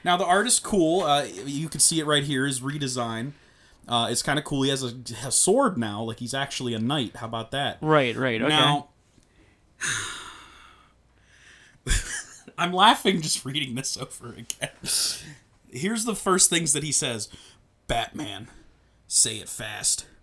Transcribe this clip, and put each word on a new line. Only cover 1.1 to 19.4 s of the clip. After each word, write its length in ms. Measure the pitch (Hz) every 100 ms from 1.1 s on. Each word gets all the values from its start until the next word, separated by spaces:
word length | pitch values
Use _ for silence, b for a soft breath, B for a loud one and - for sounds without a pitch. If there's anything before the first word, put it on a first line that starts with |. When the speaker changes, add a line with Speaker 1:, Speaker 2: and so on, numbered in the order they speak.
| 143
Speaker 1:
you 440 | 127 87 131 143 160
can 120 | 151
see 180 | - 160
it 60 | 151
right 180 | 147
here, 220 | 143 135 139
his 140 | 127
redesign. 720 | 131 147 139 123 117 113 127 147 b b b b -
Uh, 200 | 117 113
it's 120 | 120
kinda 180 | - 143
cool. 200 | 147 139
He 80 | 135
has 120 | 135
a, 100 | 131 123 117 113 131
a 60 |
sword 440 | - - 233 269 180
now. 260 | 110 104
Like, 180 | 113 110
he's 140 | 120
actually 400 | 135 139 - 123
a 40 | 113
knight. 380 | 113 151 110 -
How 100 | 113
about 240 | 113 113
that? 280 | 135 135 -
Speaker 2:
Right, 360 | 156 156 127 113
right, 240 | 127 113
okay. 80 | 127
Speaker 1:
Now, 400 | 151 147 143 - _ _ _ b b b b _ -
<sighs> 300 | B B B B B B B B B B B _ _ b b b b b b _ - B B B B B - -
I'm 140 | 175
laughing 480 | 180 208 - 214 190
just 220 | 156 -
reading 300 | 135 139 135
this 220 | 120 - -
over 380 | 127 - 120
again. 360 | 113 117 - 127 - B B B B B 147 _ _ -
Here's 340 | 120 180 226
the 100 | 233
first 360 | 196 - 185 -
things 220 | 170 160
that 100 | 143
he 100 | 151
says. 360 | 131 143 117 104 B B B _ _ -
"Batman, 600 | 117 113 107 - 98 117 b b b b b -
say 300 | - 117
it 120 | 110